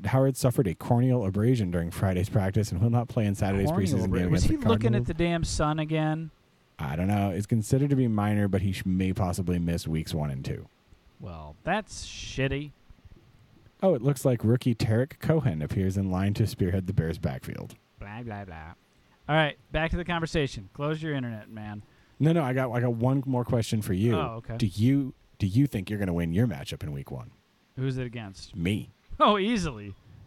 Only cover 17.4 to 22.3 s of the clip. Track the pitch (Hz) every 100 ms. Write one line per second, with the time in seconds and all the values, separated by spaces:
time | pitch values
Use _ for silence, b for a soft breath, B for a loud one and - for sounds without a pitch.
17.4 | - - - - _ _ 101 107 120 101
18.4 | 98 80 80 82 _ b b b - 151
19.4 | 151 - _ 156 160 175 170 170 165 170
20.4 | 139 - 95 - 147 156 160 143 123 110
21.4 | 104 110 107 104 - b b b 143